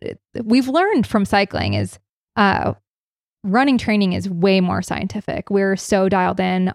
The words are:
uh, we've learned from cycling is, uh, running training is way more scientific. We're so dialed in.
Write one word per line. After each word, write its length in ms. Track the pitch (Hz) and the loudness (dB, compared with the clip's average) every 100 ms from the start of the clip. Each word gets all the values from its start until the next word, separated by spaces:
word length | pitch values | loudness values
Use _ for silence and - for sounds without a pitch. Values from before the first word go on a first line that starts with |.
| - | -10
uh, 360 | - _ - | -14 _ -8
we've 240 | 220 247 254 | 0 2 2
learned 400 | 285 381 392 - | 2 2 2 2
from 160 | 220 | 0
cycling 520 | 196 202 202 - 98 101 | 2 2 0 -2 -2 -2
is, 220 | 98 - _ _ _ - | -4 -8 _ _ _ 0
uh, 380 | 202 185 - - _ _ _ _ _ _ 202 | 0 2 -2 -6 _ _ _ _ _ _ -2
running 320 | 214 277 254 | 2 2 2
training 340 | - 214 190 | 0 0 0
is 180 | 185 185 | 0 -4
way 300 | 175 196 190 | 0 2 2
more 220 | 180 - | 2 -2
scientific. 680 | 180 - 190 214 - - - | -4 -6 -6 -8 -8 -8 -4
We're 280 | 202 196 190 | -2 0 -2
so 320 | - 202 190 | 0 0 2
dialed 320 | 190 180 185 | 2 0 -2
in. 320 | 185 185 185 | -2 0 -2